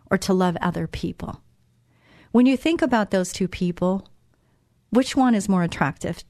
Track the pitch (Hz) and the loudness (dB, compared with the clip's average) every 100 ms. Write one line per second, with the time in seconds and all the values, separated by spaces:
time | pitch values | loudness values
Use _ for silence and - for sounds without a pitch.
0 | - 190 - 185 180 165 175 170 165 - | -4 -2 0 2 2 0 -4 -4 -6 -6
1 | 170 - - - _ _ _ _ _ _ | -8 -8 -12 -12 _ _ _ _ _ _
2 | _ - _ 233 247 254 320 330 302 240 | _ -20 _ 4 4 4 0 0 2 0
3 | 202 190 180 - 180 - 180 170 180 190 | 0 0 -2 -4 -6 -2 -4 0 -2 -2
4 | - _ _ _ _ _ _ _ _ 220 | -6 _ _ _ _ _ _ _ _ 2
5 | 262 - 254 226 196 185 170 - 143 151 | 2 2 2 2 2 0 0 0 -2 -2
6 | - 165 - | -8 -8 -12